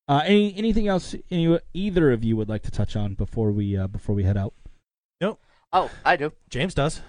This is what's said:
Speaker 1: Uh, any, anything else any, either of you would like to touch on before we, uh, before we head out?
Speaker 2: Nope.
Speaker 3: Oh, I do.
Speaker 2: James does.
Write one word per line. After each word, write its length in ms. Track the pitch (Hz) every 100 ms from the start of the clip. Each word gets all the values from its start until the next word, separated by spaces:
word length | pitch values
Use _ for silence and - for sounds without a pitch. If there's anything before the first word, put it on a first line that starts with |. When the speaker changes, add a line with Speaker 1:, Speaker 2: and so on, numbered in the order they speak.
| -
Speaker 1:
Uh, 160 | 143
any, 300 | 165 208 208 185
anything 300 | 226 214 208
else 300 | 185 - - -
any, 260 | 175 165 165 -
either 380 | 170 202 180 151
of 100 | 117
you 140 | 113 110
would 120 | 107
like 140 | 107
to 80 | -
touch 240 | - 101
on 200 | 107 101
before 360 | 98 101 - 110
we, 260 | 104 101 98
uh, 120 | 95
before 260 | 98 -
we 80 | 101
head 140 | 95 101
out? 180 | 98 - - - _ _ _ -
Speaker 2:
Nope. 200 | 185 - _ _ _
Speaker 3:
Oh, 180 | 185 156 -
I 100 | 147 170
do. 160 | 147 - -
Speaker 2:
James 260 | 123 180
does. 260 | 160 143 -